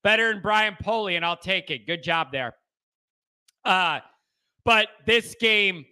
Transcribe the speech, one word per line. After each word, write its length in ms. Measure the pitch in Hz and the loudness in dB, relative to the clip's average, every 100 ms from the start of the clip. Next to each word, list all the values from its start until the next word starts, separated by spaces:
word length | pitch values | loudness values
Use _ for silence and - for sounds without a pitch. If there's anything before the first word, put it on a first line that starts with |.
Better 300 | 202 220 226 | 2 2 2
than 100 | 208 | -2
Brian 340 | 196 214 214 196 | 0 0 0 -4
Polian, 480 | 202 226 202 175 | -4 -2 -2 -4
I'll 120 | 170 170 | -4 -6
take 340 | 180 190 185 | -4 -4 -4
it. 140 | 135 104 | -10 -6
Good 180 | 170 | -6
job 280 | 170 165 156 | -2 -2 -2
there. 240 | 135 120 - _ _ _ _ _ _ _ _ _ _ | -6 -8 -10 _ _ _ _ _ _ _ _ _ _
Uh, 380 | - 185 175 143 - _ _ _ _ _ | 0 2 2 -2 -10 _ _ _ _ _
but 260 | - 220 220 - - | 2 2 2 -4 0
this 300 | 233 - - | 0 0 -2
game 500 | 226 214 202 175 131 | 2 2 2 -2 -14